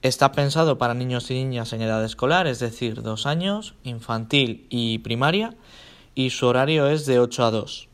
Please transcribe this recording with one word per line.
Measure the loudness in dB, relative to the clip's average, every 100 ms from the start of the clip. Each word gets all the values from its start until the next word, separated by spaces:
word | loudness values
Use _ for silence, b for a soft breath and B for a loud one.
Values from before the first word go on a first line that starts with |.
Está | 0 4 2
pensado | 4 0 2 2 2
para | 0
niños | -2 -2 -4 -4
y | -4
niñas | -4 -4 -6
en | -4
edad | -2 -2
escolar, | -2 2 4 4 2
es | -2
decir, | -4 -4 -6 -4
dos | -6 -4 -2
años, | -2 -2 -4 -8 -14
infantil | -12 -12 -6 -6 0 0 2 -2 -6
y | -4 -2 -2
primaria, | -4 0 0 0 -4 -8 B B B B B -4
y | -2
su | 2 2
horario | 4 2 2 2
es | 2 2
de | 4
ocho | 2 2 0
a |
dos. | 0 -4 -12 -16